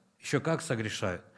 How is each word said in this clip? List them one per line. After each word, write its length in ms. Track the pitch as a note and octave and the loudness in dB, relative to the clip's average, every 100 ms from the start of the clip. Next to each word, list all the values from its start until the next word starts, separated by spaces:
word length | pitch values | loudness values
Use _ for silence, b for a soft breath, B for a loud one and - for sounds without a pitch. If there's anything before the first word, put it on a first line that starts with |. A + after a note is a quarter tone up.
| _ _ | _ _
Ещё 200 | - C#3 | -2 0
как 200 | D#3 E3 | 2 0
согрешают. 600 | - A2+ G#2+ - G2 F2 - | 0 0 0 0 -2 -2 -8